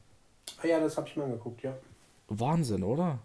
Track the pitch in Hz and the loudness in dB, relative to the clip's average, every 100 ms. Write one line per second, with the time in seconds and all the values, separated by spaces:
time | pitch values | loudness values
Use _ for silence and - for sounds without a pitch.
0 | - - - _ - - 165 160 156 151 | -20 -20 -20 _ -16 -4 2 4 4 0
1 | 147 - 139 113 117 110 131 131 - - | -4 -4 -2 -4 -6 -8 -8 -8 -12 -20
2 | - - _ 104 120 170 143 98 95 135 | -20 -20 _ -2 2 2 2 0 2 2
3 | 180 131 | 2 0